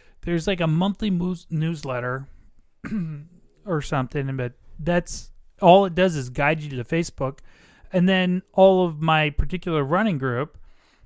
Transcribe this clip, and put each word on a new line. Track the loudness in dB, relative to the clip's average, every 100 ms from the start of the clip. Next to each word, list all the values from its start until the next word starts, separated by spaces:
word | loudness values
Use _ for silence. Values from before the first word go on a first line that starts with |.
| _ -12
There's, | -4 -2 0
like, | 0
a | 0
monthly | 2 0 -2 -2
moos-, | -2 -2 -6 -6
newsletter | -4 -2 -4 -6 -4 -4 -6 -8 -18 -20 -20 _ _
<clears throat> | -8 -6 -6 -10 -16 -20 -20 _
or | -4 -4
something, | -2 -4 -2 -4 -4 -4
but | -6 -8 -20 -8
that's | 0 0 0 -8 -14 -20 -20 2
all | 6 8 6
it |
does | 2 0
is | 0 -6
guide | -2 -2 -2
you | -6 -8
to |
Facebook. | -4 -2 -4 -6 -8 -8 -18 -20 -20 _ -4
And | 2 2
then | 2 0 -2 -2
all | 6 6 6 2
of | -2
my | 0 2 2
particular | 0 -2 -2 -2 -2
running | 0 0 0 -2
group, | -2 -4 -6 -10 -20 -20 _ _